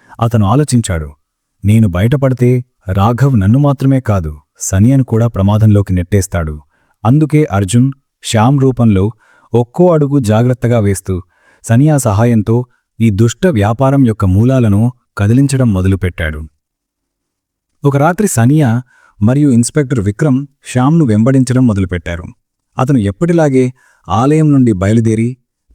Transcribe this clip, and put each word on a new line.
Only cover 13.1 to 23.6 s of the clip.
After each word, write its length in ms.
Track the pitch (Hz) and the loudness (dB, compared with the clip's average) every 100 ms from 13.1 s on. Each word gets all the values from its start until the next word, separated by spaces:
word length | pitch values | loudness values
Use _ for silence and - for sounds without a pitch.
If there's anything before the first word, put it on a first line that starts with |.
| 98 117 - 185 | 2 0 0 -2
వ్యాపారం 600 | 120 101 117 135 139 123 | 0 -2 0 0 2 0
యొక్క 180 | 104 | 0
మూలాలను 680 | 95 95 120 131 113 101 120 - _ - | 0 2 2 2 2 0 0 -4 _ -4
కదిలించడం 540 | 104 123 139 131 123 | 0 2 2 0 0
మొదలుపెట్టాడు. 680 | 92 95 95 92 - 80 76 78 _ _ _ _ _ _ _ _ _ _ _ _ _ | 0 0 -2 -4 -6 -8 -8 -14 _ _ _ _ _ _ _ _ _ _ _ _ _
ఒక 120 | 143 139 | -2 0
రాత్రి 320 | 151 180 208 | 0 0 -2
సనియా 540 | - 117 156 131 120 - _ _ - | 0 2 2 2 -2 -6 _ _ -2
మరియు 280 | 104 135 147 | 0 2 2
ఇన్స్‌పెక్టర్ 500 | 117 120 156 131 131 | 2 0 -2 -2 -2
విక్రమ్ 460 | 98 101 156 131 143 _ - | -4 -2 -2 -2 -4 _ -6
శ్యామ్ను 320 | 127 131 165 | -2 2 2
వెంబడించడం 640 | 139 104 120 135 123 123 127 | 2 2 2 2 0 0 0
మొదలుపెట్టారు. 580 | 98 95 90 87 85 - - _ _ _ - | -2 -4 -6 -8 -10 -12 -20 _ _ _ -6
అతను 200 | 131 135 | -2 0
ఎప్పటిలాగే 760 | 101 - 170 170 151 131 | -2 -4 -2 0 2 0